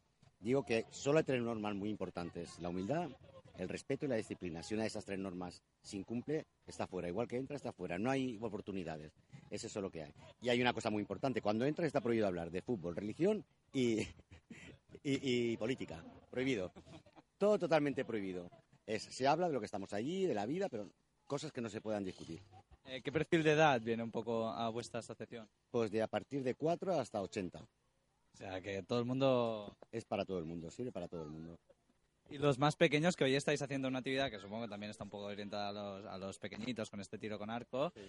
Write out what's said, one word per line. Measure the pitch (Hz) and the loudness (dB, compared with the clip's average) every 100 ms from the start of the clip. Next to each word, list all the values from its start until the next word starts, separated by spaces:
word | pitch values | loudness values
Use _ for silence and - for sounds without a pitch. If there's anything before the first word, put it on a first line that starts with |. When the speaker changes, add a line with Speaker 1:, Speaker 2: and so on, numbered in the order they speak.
| _ _ - _ | _ _ -20 _
Speaker 1:
digo | 107 135 | 0 0
que | - 113 - | 4 0 0
solo | - 139 156 | -4 4 4
hay | |
tres | 151 131 | 4 2
normas | 117 113 104 | 0 -2 -2
muy | 101 104 | -2 -2
importantes: | 104 90 92 85 87 82 - | -2 -4 -4 -6 -6 -8 -6
la | 87 | -4
humildad, | 90 98 156 170 135 - - - - | -2 0 -2 -2 -8 -18 -20 -18 -8
el | 90 | -6
respeto | 87 - 135 147 | -6 -4 -2 0
y | |
la | 113 | 0
disciplina. | 104 98 90 80 | -2 -6 -6 -6
Si | 78 | -4
una | 107 | 0
de | 110 | 0
esas | 107 | -2
tres | 95 95 | -4 -4
normas | 95 90 90 - _ _ | -4 -6 -8 -10 _ _
se | - 101 | -10 -8
incumple, | - 117 120 151 - _ - | -4 -4 -2 -4 -4 _ -16
está | - 101 | -6 -4
fuera. | 90 87 | -2 -2
Igual | 90 120 | -2 -2
que | 120 | -2
entra, | 135 143 | -4 -6
está | 120 | -6
fuera. | - 90 87 | -6 -4 0
No | 117 | 2
hay | 135 131 104 | 2 0 -2
oportunidades. | 113 98 - 95 82 80 76 - _ - - | -4 -4 -4 -4 -4 -6 -10 -18 _ -20 -8
Es | 101 | -8
eso | 110 110 | -4 -4
lo | 98 | -4
que | 80 | -4
hay. | 73 - - - | -10 -12 -20 -4
Y | 120 | 4
hay | 120 | 6
una | 123 | 6
cosa | 113 110 | 4 2
muy | 104 | 2
importante. | 104 95 135 110 | 0 0 0 2
Cuando | - 107 135 | 2 4 2
entras | 156 165 | 2 2
está | 135 | 2
prohibido | 113 117 101 | 4 4 4
hablar | 87 85 | 2 -2
de | 90 | -4
fútbol, | - 117 85 85 | -2 -2 -2 -4
religión | 104 107 180 220 - _ _ | -4 2 2 2 -2 _ _
y, | 135 123 110 | 2 4 4
<laughs> | - - - - _ - - - _ - | 0 -6 -20 -20 _ -18 -18 -20 _ -8
y, | 147 135 139 123 117 | -2 0 2 2 2
y | 113 | 0
política. | 110 135 90 80 - - - | 0 -2 -4 -8 -12 -18 -8
Prohibido. | 120 131 113 90 92 - 160 - - _ _ | -2 0 0 -2 -8 -18 -20 -20 -20 _ _
Todo | 202 208 | 4 6
totalmente | 170 156 147 131 | 6 4 4 0
prohibido. | 117 113 98 90 87 - _ _ - | 0 -2 -2 -4 -8 -14 _ _ -4
Es, | 107 | -4
se | - - 131 | -4 0 2
habla | 156 180 | 4 2
de | |
lo | 131 | 0
que | 104 | -2
estamos | 101 95 | -6 -4
allí, | 104 131 190 185 | -4 -2 0 0
de | |
la | 107 107 | 0 0
vida, | 170 190 | -2 -4
pero | 117 98 - _ _ _ | -4 -10 -14 _ _ _
cosas | 139 151 | -6 -6
que | - | -6
no | 117 | -6
se | 110 | -6
puedan | 110 107 | -2 -2
discutir. | 95 - 76 82 - - - - | -2 -6 -10 -12 -14 -20 -20 -20
Speaker 2:
Eh, | - 131 | -12 -8
¿qué | 139 | -4
perfil | 156 156 170 | -2 4 6
de | 156 | 6
edad | 151 156 127 | 8 8 6
viene | 113 113 | 2 0
un | 117 | -2
poco | 117 110 113 113 | -4 -2 0 0
a | 98 117 | -2 -2
vuestra | 113 113 120 | -2 -4 -8
asociación? | - 113 110 120 107 _ _ | -8 -10 -10 -12 -16 _ _
Speaker 1:
Pues | 120 113 | 2 4
de | 107 | 4
a | 110 | 2
partir | 107 95 139 | 0 -2 -2
de | 127 | -2
cuatro | - 151 170 180 165 | 0 0 0 2 0
hasta | 113 110 | 2 -2
ochenta. | 92 107 90 - | -2 -2 -2 -6
Speaker 2:
O | - _ _ _ _ _ _ - | -16 _ _ _ _ _ _ -14
sea, | 101 92 | -8 -6
que | 95 98 | -4 -6
todo | 90 120 | 0 0
el | 120 | 0
mundo | 131 135 123 117 110 101 - - | 4 6 6 4 0 -6 -14 -8
Speaker 1:
Es | 113 | -8
para | - 104 | -2 0
todo | 92 92 | 0 -2
el | |
mundo, | 80 85 82 | -2 -6 -8
sirve | - 123 | -6 -6
para | 95 87 | -6 -6
todo | 85 | -6
el | 76 | -8
mundo. | 78 82 85 _ - _ _ _ _ - | -10 -12 -14 _ -20 _ _ _ _ -16
Speaker 2:
Y | 143 | 0
los | 143 127 | 2 4
más | 147 - | 4 6
pequeños, | 170 147 170 - | 6 6 4 4
que | |
hoy | 135 | 4
estáis | 135 - 143 | 4 4 0
haciendo | 139 139 131 | 0 -2 0
una | 131 | -2
actividad | 123 135 135 | 0 0 0
que | 107 | -4
supongo | 98 110 | -8 -6
que | 117 | -6
también | 101 104 | -6 -8
está | 107 | -8
un | 104 | -10
poco | 101 | -8
orientada | 101 101 101 104 101 | -6 -6 -6 -4 -4
a | |
los, | 104 101 95 101 | -4 -6 -6 -8
a | 92 | -8
los | 95 92 | -8 -6
pequeñitos | 104 104 113 113 107 | -8 -6 -4 -4 -6
con | 104 | -6
este | 95 107 | -10 -8
tiro | 107 104 | -6 -6
con | 104 | -4
arco, | 117 120 123 160 | -6 -4 0 0
Speaker 1:
Sí. | 117 | -2